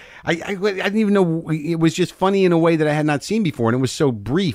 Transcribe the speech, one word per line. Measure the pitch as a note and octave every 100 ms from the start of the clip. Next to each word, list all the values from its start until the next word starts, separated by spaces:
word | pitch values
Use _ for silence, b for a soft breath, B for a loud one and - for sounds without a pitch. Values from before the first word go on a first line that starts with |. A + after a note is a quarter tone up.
| B B D#3
I, |
I, | E3 E3
I | G3
didn't | G#3 F#3+ F#3+ G#3
even | G#3 G3+
know, | F3+ E3 D#3+
it | D#3+ D3+ E3
was | E3 E3
just | E3+
funny | - F#3 G3 F#3
in |
a | E3+
way | E3 E3
that | D3+
I |
had | D3+ D3+
not | C#3+
seen | - A3
before, | F#3 - A2+
and | B2+
it |
was | C3
so | - D3
brief, | A2+ G2+ D#3 F#3+